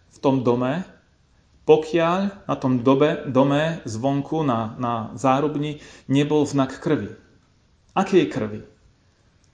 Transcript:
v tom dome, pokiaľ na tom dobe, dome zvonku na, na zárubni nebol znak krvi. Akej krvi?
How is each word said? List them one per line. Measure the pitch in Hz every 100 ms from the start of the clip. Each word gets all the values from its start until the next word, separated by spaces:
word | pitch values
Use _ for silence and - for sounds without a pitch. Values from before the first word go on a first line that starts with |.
| _ _
v |
tom | 143 131
dome, | 123 120 127 160 185 - _ _ _ _ _ _
pokiaľ | - 156 156 170 165 185 202 -
na | - 143
tom | 135 127
dobe, | 120 135 151 160
dome | - 117 143 143 160 165 123
zvonku | 110 135 139 139 160
na, | 147 117 110 -
na | 123 117 110 104
zárubni | 131 135 151 147 147 147 - - -
nebol | 135 143 151
znak | 139 139 131 -
krvi. | 170 143 101 - _ _ _ _ _ _ _ -
Akej | 190 185 147
krvi? | 135 107 110 - _ _ _ _ _ _ _ _